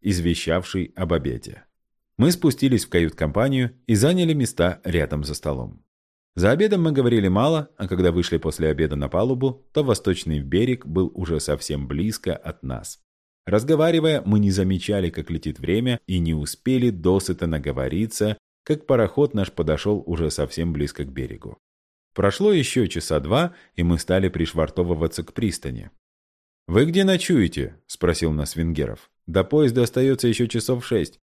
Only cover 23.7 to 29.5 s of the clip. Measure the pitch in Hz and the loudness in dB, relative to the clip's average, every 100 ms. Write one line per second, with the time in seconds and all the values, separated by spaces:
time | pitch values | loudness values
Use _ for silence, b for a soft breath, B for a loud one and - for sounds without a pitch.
23.7 | - 85 82 - 92 95 80 82 80 76 | -2 2 2 2 2 2 0 -2 0 0
24.7 | - 87 80 80 - 80 - 107 - 71 | 0 0 0 -2 -4 -8 -4 -2 -4 -8
25.7 | 58 - _ _ _ _ _ _ _ - | -10 -14 _ _ _ _ _ _ _ 0
26.7 | 95 156 180 190 180 - 156 87 - 58 | 2 4 2 2 2 2 2 2 0 -8
27.7 | - _ - 87 82 82 76 73 80 82 | -10 _ -2 0 2 0 0 -4 -2 -2
28.7 | 76 62 53 _ _ - 90 95 | -2 -4 -8 _ _ -2 -2 2